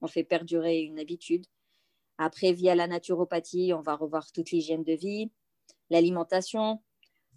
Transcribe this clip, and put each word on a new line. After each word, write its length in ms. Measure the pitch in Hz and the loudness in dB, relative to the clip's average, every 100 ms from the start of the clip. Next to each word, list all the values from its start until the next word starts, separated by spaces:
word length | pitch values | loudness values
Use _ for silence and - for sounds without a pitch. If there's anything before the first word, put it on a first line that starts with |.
on 60 | 165 | -6
fait 160 | - | -4
perdurer 580 | 165 170 165 165 165 165 | 0 -2 0 0 2 0
une 200 | 156 156 | -2 -8
habitude. 460 | 151 175 - 175 185 _ _ _ _ _ _ - | -10 -12 -2 -2 -2 _ _ _ _ _ _ -6
Après, 340 | 160 - 185 | -4 0 2
via 220 | 175 180 | 4 4
la 120 | 175 175 | 4 2
naturopathie, 840 | 175 - 175 180 175 165 175 180 | -2 -2 -2 0 -2 -4 -2 0
on 80 | 170 | 0
va 160 | 156 147 | -2 -4
revoir 340 | 156 156 147 | -2 -4 -6
toute 180 | - 165 | -8 -2
l'hygiène 320 | 170 156 160 | -2 0 -2
de 80 | 160 | 0
vie, 380 | 160 185 208 220 - _ _ _ _ _ | -2 -2 -6 -6 -10 _ _ _ _ _
l'alimentation. 920 | 170 170 175 170 190 185 220 220 220 - _ _ _ _ | 4 4 2 0 -2 -2 -2 -2 -2 -10 _ _ _ _